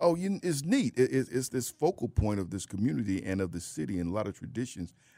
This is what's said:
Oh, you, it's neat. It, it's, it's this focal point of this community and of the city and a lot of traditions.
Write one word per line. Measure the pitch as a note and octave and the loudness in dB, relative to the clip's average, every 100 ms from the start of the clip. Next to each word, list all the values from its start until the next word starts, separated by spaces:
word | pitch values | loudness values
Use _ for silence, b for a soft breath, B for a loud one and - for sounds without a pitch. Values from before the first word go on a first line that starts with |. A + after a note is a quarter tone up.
Oh, | F3 E3+ | 2 4
you, | F#3+ G3 | 0 0
it's | F3 C#3+ | -2 -2
neat. | D3+ C4+ D3+ A#2+ | 2 2 4 4
It, | B2+ | 4
it's, | C3 B2 | 2 0
it's | C3 B2+ | -2 -2
this | C3 A#2+ | -4 -4
focal | - D#3 - A#2+ | 0 0 0 0
point | - G#2+ G2+ | 2 2 2
of | F2+ | -2
this | F#2+ - | -6 -6
community | G2 A#2 D3 G2+ F#2+ | -2 0 0 0 0
and | - F#2+ | 0 -2
of | F#2 | -2
the | E2 | -4
city | - - D#2 F#2+ | -8 -6 -4 -2
and | E2+ | -2
a | |
lot | G2+ G#2 | -2 -4
of | - | -6
traditions. | - A2+ B2+ - E2+ - _ | -8 -6 -6 -8 -10 -12 _